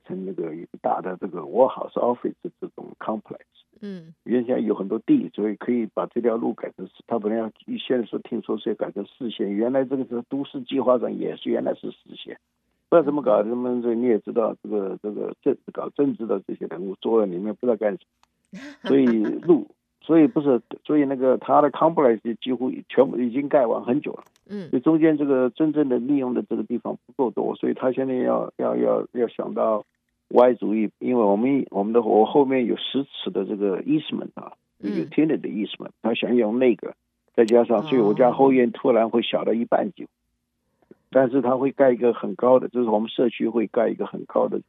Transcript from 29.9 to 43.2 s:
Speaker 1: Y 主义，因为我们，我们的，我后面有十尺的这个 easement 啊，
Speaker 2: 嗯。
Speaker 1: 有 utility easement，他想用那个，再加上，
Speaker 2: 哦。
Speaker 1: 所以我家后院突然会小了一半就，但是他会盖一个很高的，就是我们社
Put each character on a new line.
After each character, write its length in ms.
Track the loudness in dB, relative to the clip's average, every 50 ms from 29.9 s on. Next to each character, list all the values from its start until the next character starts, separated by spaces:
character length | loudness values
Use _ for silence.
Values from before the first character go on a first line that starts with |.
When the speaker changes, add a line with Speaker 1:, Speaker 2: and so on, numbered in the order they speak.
| _ _ _ _ _ _ _ 2
Speaker 1:
Y 260 | 6 6 6 6 6
主 200 | 2 -2 -2 0
义， 160 | 0 0 -2 _ -6
因 200 | -4 0 2 2
为 40 |
我 140 | 4 4 2
们， 300 | 2 2 2 2 0 -2 -2
我 120 | -4 -4
们 100 | -2 2
的， 80 | 2 2
我 240 | 2 4 4 4 4
后 200 | 6 4 4 4
面 200 | 4 2 0 0
有 100 | 0 -2
十 280 | -4 -4 -6 -4 -4 -6
尺 260 | _ -10 -10 -10 -6
的 140 | -4 -4 -4
这 120 | -4 -4
个 260 | -2 -2 -2 -2 -2
easement 480 | 0 0 0 0 0 -4 -8 -8 -8 -10 -14
啊， 200 | -16 -16 -16 -18 _ _ _ _ -10
Speaker 2:
嗯。 160 | -8 -6 -4
Speaker 1:
有 80 | -4 -4
utility 600 | -2 0 0 2 2 0 -2 -4 -6 -6 -6 -6
easement， 240 | -6 -8 -14 -14 -16 _ _
他 140 | -4 -4 -2
想 200 | -2 0 2 2
用 240 | 2 2 2 0 2
那 160 | 2 2 2
个， 200 | 0 -4 -14 -14 _ _ _ _ _ _ _ 0
再 100 | 2 2
加 200 | 6 6 4 4
上， 160 | 4 2 0
Speaker 2:
哦。 20 |
Speaker 1:
所 160 | 2 2 2 2
以 20 |
我 140 | 4 4 4
家 180 | 4 4 4
后 180 | 4 4 4 6
院 220 | 6 4 4 2
突 180 | 0 -2 0 2
然 200 | 4 4 2 2
会 100 | 0 -2
小 220 | -2 0 -2 -2
了 120 | 0 0 0
一 120 | 0 0
半 260 | 0 0 0 0 -2 -6
就， 120 | -12 -18 -18 _ _ _ _ _ _ _ _ _ _ _ _ _ _ _ _ -20 _ _ _
但 200 | 2 2 2 4
是 120 | 2 0
他 140 | 0 0 0
会 140 | 0 0 -2
盖 220 | 2 4 4 4
一 40 | 4
个 180 | 4 2 0 0
很 200 | 0 -4 -8 -6
高 240 | 0 4 4 4 4
的， 100 | 4 0
就 140 | -2 -2
是 60 | 0 2
我 100 | 2 0
们 120 | 0 -2
社 180 | -2 0